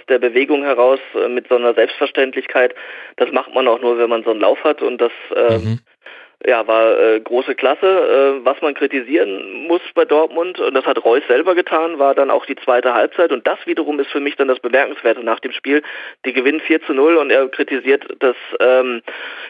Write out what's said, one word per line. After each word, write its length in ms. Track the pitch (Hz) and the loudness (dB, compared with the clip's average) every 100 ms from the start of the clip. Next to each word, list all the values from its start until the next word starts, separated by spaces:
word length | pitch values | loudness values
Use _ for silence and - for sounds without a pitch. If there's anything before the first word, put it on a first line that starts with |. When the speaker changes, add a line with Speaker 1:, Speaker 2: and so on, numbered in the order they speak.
| - | 2
Speaker 1:
der 100 | 127 | 0
Bewegung 440 | 120 120 143 143 | 2 0 0 0
heraus, 360 | 143 120 127 135 - 104 | 0 4 4 2 -2 -4
äh, 140 | 110 | -2
mit 180 | 123 - | -4 0
so 80 | 120 | 2
einer 180 | 120 | 2
Selbstverständlichkeit. 1000 | 113 123 - 139 - 135 131 - 135 127 - - - - - | 2 0 0 -4 0 -2 -2 -4 0 0 -2 -16 -18 -18 -4
Das 160 | 120 | -2
macht 220 | 127 - | -2 -2
man 140 | 123 127 | 0 2
auch 120 | 117 | 2
nur, 180 | 120 117 | 0 2
wenn 120 | 117 | 0
man 140 | 113 | 0
so 80 | 117 | 0
einen 100 | 110 | 0
Lauf 200 | 98 - 156 | 0 2 0
hat 160 | 147 | 0
und 180 | 120 120 | -4 0
das, 120 | 120 - - | -2 -2 -6
äh, 260 | - 120 110 | 0 2 0
Speaker 2:
Mhm. 200 | 101 117 _ _ - - - _ - | -2 -6 _ _ -20 -20 -20 _ 0
Speaker 1:
ja, 220 | 117 110 | 0 2
war, 320 | 110 113 - | 4 4 4
äh, 220 | 110 110 | 4 2
große 340 | 113 120 - 131 | 0 -4 -2 -2
Klasse. 300 | 131 151 190 190 147 131 139 139 | 0 2 2 2 2 4 2 2
Äh, 40 | 123 | -2
was 160 | 143 | -2
man 120 | 156 | -4
kritisieren 920 | 135 139 135 117 160 101 190 98 95 160 | -2 -2 -2 -2 -2 0 -4 -10 -12 -2
muss 160 | 175 - - | -2 -2 -2
bei 80 | |
Dortmund, 560 | 160 151 156 156 180 180 | 2 2 2 -2 -6 -4
und 140 | - | -2
das 100 | 131 | 0
hat 220 | 135 120 117 | -2 0 2
Reus 180 | 127 - | 2 2
selber 260 | 123 170 175 | 2 2 0
getan, 440 | 175 165 165 160 | 0 -2 -2 0
war 140 | 139 139 | 2 2
dann 140 | 139 | 2
auch 160 | 123 - | 0 -2
die 120 | 135 | -6
zweite 360 | - 123 127 | 0 2 2
Halbzeit. 380 | 117 151 - 170 | 0 0 0 0
Und 160 | 127 147 | 0 -2
das 120 | 196 - | -4 -4
wiederum 320 | 165 147 147 | -4 -2 -4
ist 100 | 139 | -4
für 80 | 147 | -4
mich 160 | 143 - | -6 -2
dann 140 | 135 | -2
das 100 | 127 | 0
Bemerkenswerte 640 | 123 131 135 147 117 127 | 0 0 0 0 0 0
nach 160 | 113 113 | -2 -4
dem 140 | - | -6
Spiel. 300 | - 135 147 - - - - 135 | -8 0 -2 -2 -14 -16 -10 -4
Die 80 | |
gewinnen 260 | 127 127 156 | -2 0 -2
vier 240 | - 156 - | 0 -2 0
zu 80 | |
null 220 | 135 151 165 | 2 4 4
und 140 | 143 | 4
er 180 | 123 131 | 2 2
kritisiert, 560 | - 143 131 127 135 - - | -4 -4 -4 0 0 -2 -2
dass, 160 | 131 123 - - | -2 -2 -8 0
ähm, 420 | 120 127 127 117 - - - - | 4 4 2 -4 -10 -14 -14 -14